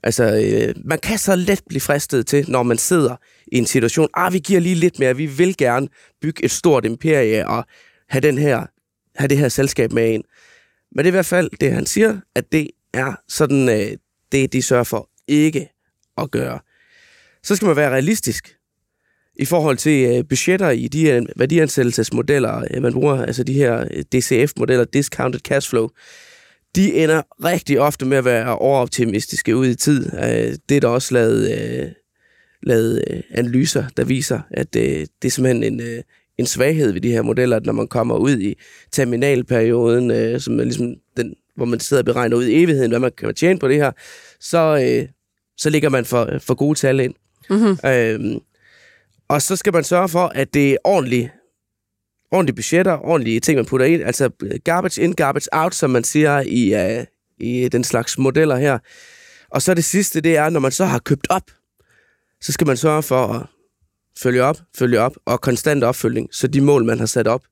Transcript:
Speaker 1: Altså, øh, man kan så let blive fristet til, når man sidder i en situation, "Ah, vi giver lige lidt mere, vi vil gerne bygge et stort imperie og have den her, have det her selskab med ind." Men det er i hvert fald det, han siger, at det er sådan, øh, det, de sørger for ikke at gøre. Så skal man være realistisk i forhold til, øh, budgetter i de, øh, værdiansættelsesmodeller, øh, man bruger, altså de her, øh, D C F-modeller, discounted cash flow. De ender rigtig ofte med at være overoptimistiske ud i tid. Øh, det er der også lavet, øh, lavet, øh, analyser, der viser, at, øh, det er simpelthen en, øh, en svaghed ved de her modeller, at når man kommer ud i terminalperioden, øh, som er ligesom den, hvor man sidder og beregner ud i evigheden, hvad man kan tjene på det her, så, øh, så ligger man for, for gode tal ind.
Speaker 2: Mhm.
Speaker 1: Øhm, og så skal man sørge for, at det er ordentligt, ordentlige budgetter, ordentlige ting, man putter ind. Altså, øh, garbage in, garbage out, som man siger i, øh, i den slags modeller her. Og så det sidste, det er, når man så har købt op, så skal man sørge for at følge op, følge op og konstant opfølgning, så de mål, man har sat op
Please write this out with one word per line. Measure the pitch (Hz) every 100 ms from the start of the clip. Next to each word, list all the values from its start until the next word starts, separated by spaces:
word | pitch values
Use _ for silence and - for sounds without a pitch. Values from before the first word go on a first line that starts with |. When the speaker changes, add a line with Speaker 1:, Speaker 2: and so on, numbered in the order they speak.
Speaker 1:
Altså, | - 113
øh, | 113 107 104 110 113 - -
man | 160
kan | - 220
så | - 185
let | 180 196 -
blive | 147
fristet | - 147 - 135 110
til, | 143 139
når | 127
man | 123 113
sidder | - 180 147 123 _ _ -
i | 123
en | 113
situation, | 135 113 - 160
"Ah, | - 180
vi | 180
giver | 147 190
lige | 170 180
lidt | 175 -
mere, | 135 127
vi | 151
vil | 135 180 185
gerne | 127 120 139 _ _ _
bygge | 151 - 123
et |
stort | - 180 135 110
imperie | 117 160 151 113 110 -
og | 117 - _ _ _ _
have | 135
den | 147 135
her, | 147 117 - _ _ _ _ -
have | 139
det | 143
her | 139
selskab | - 135 - 113
med | 117 113
ind." | 110 - _ _ _ _ _ _
Men | -
det | 165
er |
i | 185
hvert | 170
fald | 180 165 -
det, | 139
han | - -
siger, | 208 220 208 - -
at | -
det | 156 151 _ _
er | 127 131 101 _
sådan, | - 147 139 127
øh, | 107 101 - _ _ _
det, | 139 131
de | 131
sørger | 123 123
for | 120 110 - _ -
ikke | 147 156 151 143 _ _ _ _ -
at | 147
gøre. | - 127 131 _ _ _ _ _ _ _ _
Så | - 196
skal | 208
man | 147
være | 147
realistisk | 131 143 220 - - - _ _ _ _ _ _ _ _ -
i | 131
forhold | 170 151 123
til, | 156 143 127 123
øh, | 120
budgetter | 135 - 190 180
i | 120 123
de, | 151 156
øh, | 123 117 -
værdiansættelsesmodeller, | 131 165 151 - 123 120 110 120 117 143 120 110 120
øh, | -
man | 131
bruger, | 127 147 135 117
altså | 117
de | 123
her, | 135 131 113 -
øh, | - 71
D | 131
C | - 131 147
F-modeller, | - 117 127 117
discounted | 139 143 - 127 127
cash | - 139 -
flow. | 120 113 _ - - - - _ _ _ 180
De | 196
ender | - 160 160 - -
rigtig | 147 175 - 139
ofte | 147 - 131
med | 139
at | 123
være | 117 120 113
overoptimistiske | 135 135 120 - 117 104 - - - 117
ud | 131
i | 117
tid. | - 143 -
Øh, | - 117 113 113 139 -
det | 143
er |
der | 123
også | 120 -
lavet, | 123 113 113 107 113
øh, | 110 127 135 - _ _ _ _ _ _
lavet, | - 117 113 113 -
øh, | - -
analyser, | - 123 123 151 131 131 -
der | -
viser, | 131 - 123 -
at, | - - -
øh, | 69 78 76 _
det | 127
er |
simpelthen | 127 127 117
en, | 110 117
øh, | 117 117 - _ _ -
en | 131
svaghed | - 135 160 131
ved | 85
de | 120
her | 117
modeller, | 113 113 123 113
at | -
når |
man | 110 110
kommer | 123 117 113
ud | 127 127
i | 98 - - - _
terminalperioden, | - 127 120 143 131 120 120 113 120 117 120 123
øh, | 113 113 123
som | 127 117
er |
ligesom | 120 120 120 - _ -
den, | - - _ -
hvor | 120
man | 117
sidder | - 143
og | 160
beregner | 120 120 117
ud | 123
i | 135
evigheden, | 175 143 120
hvad | 117
man | 127 -
kan | 110 107
tjene | 165 190
på | 135
det | 147
her, | 143 131 - - - _
så, | - 170 160 151
øh, | 127 120 117 _ _ _ _ -
så | 156
ligger | 151 139
man | 135 113
for, | 123 113 139
for | -
gode | 131 143 151
tal | 135 135
ind. | 123 - _ _ _
Speaker 2:
Mhm. | 196 220 180 139
Speaker 1:
Øhm, | 127 113 110 107 113 _ _ _ _ _ _ _ _ _
og | 143
så | - 190
skal | 202
man | 170
sørge | 180 175 185
for, | 170 175
at | - -
det | 147 139
er | 131
ordentligt, | - 190 127 123 123 _ _ _ _ _ _ _ _ _ _
ordentlige | 185 156 104
budgetter, | - 165 185 160 -
ordentlige | 165 113 113
ting, | - 143
man | 113
putter | 131 131
ind. | 165
Altså, | 110 123 127 -
øh, | 101 -
garbage | - 170 185 -
in, | 170
garbage | 175 143 143 -
out, | 156 170 -
som | 143
man | 127
siger | 113 151 151 143 135
i, | 120 104
øh, | 104 92 117 - _ _ _
i | 113 123 127
den | 120
slags | 123 117 113 -
modeller | 131 135 160 127
her. | 143 123 _ - - - - - _
Og | 131
så | -
det | 170
sidste, | 156 190 196 165
det | 156 160
er, | 156
når | 160
man | 131
så | - 190
har | 131
købt | - 143 -
op, | 185 - _ _ _ _ _ _ _ _ _
så | -
skal | 143 156
man | 123
sørge | 156 151
for | 143 131 113
at | 113 - _ _ _ _ _ _ -
følge | 127 123
op, | 131 160 - -
følge | 127 117
op | 123 - -
og | 123
konstant | - 120 156 143
opfølgning, | 120 127 113 117 -
så | - 135
de | 139
mål, | 139 143 117
man | 117
har | 110
sat | 127 110
op | 123 _